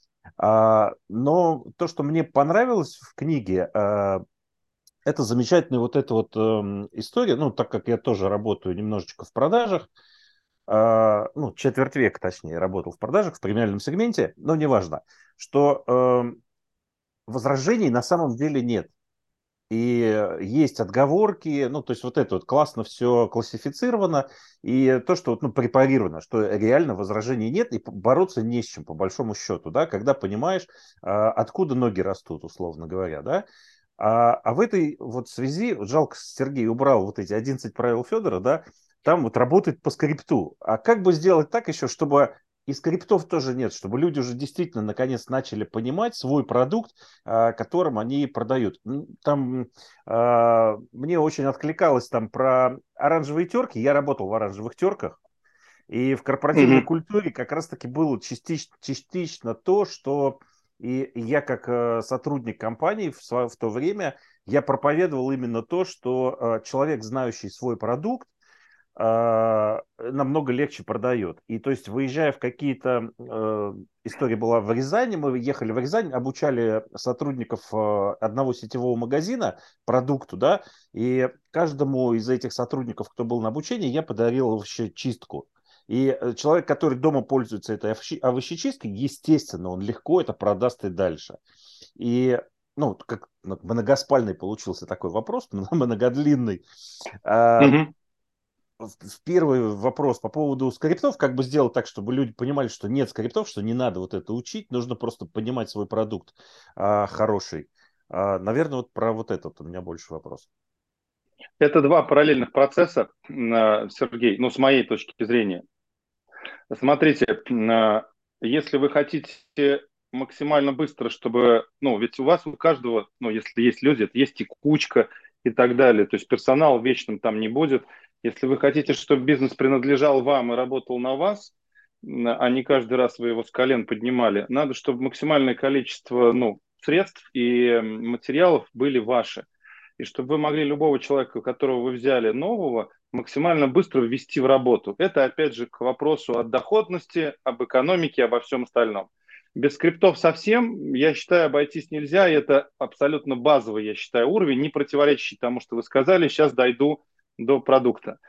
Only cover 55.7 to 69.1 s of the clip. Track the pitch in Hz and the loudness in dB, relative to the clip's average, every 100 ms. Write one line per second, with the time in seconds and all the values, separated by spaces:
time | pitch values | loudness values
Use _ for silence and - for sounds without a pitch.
55.7 | _ _ 117 131 131 - 131 147 156 127 | _ _ -2 -2 -2 -2 -2 2 4 6
56.7 | 131 - 165 160 208 175 127 123 151 160 | 6 4 -4 -2 -2 -2 -8 -6 -6 -8
57.7 | - 127 135 160 113 - 123 - 160 - | -12 -10 -2 -2 -2 -6 -14 -8 -8 -8
58.7 | _ - 131 - 180 165 - 117 113 - | _ -10 -10 -8 -10 -8 -10 -10 -6 0
59.7 | 196 202 - 135 143 139 135 _ _ _ | 0 0 -6 -6 -2 -2 -4 _ _ _
60.7 | _ 120 131 135 117 113 147 139 123 - | _ -8 -6 -6 -8 -2 -2 -2 -6 -4
61.7 | 120 120 117 110 127 151 143 117 - 110 | -2 0 -2 -4 -6 -4 -6 -6 -8 -8
62.7 | 117 165 214 175 - - 123 120 - 113 | -2 -2 -2 -6 -10 -6 -4 -4 -4 -6
63.7 | 110 160 208 160 - _ _ - 139 139 | -4 -4 -4 -6 -8 _ _ -2 -2 0
64.7 | 135 143 151 180 139 127 135 120 117 - | 0 0 0 0 -2 -4 -4 -4 -6 -4
65.7 | 175 180 - 127 127 127 - 117 113 - | -4 -4 -6 -4 -2 -2 -2 -4 -4 -4
66.7 | 135 147 135 107 131 123 110 101 - 123 | -2 -2 -2 -6 -6 -6 -6 -14 -8 -8
67.7 | 110 110 127 196 254 - _ _ _ _ | -4 -4 -4 -4 -8 -10 _ _ _ _
68.7 | _ _ - 113 | _ _ -4 0